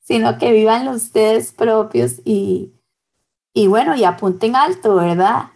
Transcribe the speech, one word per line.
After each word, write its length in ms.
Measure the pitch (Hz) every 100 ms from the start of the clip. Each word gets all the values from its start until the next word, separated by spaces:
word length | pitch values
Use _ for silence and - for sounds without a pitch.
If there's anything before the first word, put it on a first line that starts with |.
sino 360 | - 233 226 226
que 140 | 240
vivan 360 | 220 214 226 262
ustedes 640 | 247 - - 220 220 220
propios 680 | - 226 220 214 233 - - -
y, 480 | 208 98 90 80 _ _ _ _ _ _ _ _
y 140 | - 202
bueno, 280 | 208 285 294
y 80 |
apunten 520 | 196 180 196 185 226 254
alto, 400 | 302 370 226 190
¿verdad? 520 | 175 175 190 233 -